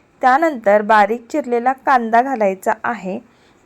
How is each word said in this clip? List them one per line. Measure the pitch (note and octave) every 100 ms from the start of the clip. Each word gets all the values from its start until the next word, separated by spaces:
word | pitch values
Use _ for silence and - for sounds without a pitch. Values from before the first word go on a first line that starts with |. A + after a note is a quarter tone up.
| _ _
त्यानंतर | B3+ C4 E4 C4+ G3 G#3
बारीक | G#3+ A3 G3+ A#3 A#3
चिरलेला | D#4 B3+ A#3+ A#3+
कांदा | C4 - C4 A3+ A3+
घालायचा | C4 B3+ G3+ F#3+ A3+ -
आहे. | - A3 F3+ G#3+ - _ _ _